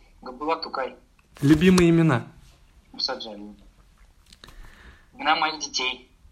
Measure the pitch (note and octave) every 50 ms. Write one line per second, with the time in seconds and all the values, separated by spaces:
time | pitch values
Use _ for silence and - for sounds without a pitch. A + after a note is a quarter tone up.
0 | - _ _ _ - B2+ B2+ B2+ D3 D#3 E3 D#3 - - - C#3 B2+ B2 - -
1 | _ _ _ _ _ _ _ - - C#3 D#3 D3+ E3+ F#3+ F#3 F3 F3 E3+ E3 E3
2 | E3 D#3+ C3+ A2+ - - - - - - - _ _ _ _ - _ _ - -
3 | - - C3 A2+ - A2+ G#2 G2+ G#2 G#2 G2+ G2+ G2+ - _ _ _ _ _ _
4 | - _ _ _ _ _ - _ - - - - - - - - - - - -
5 | _ _ _ - C3+ D3 D#3+ E3 E3 D#3+ D#3 D3+ D3 C#3+ - C3+ C3 B2+ B2 B2
6 | - _ _ _ _ -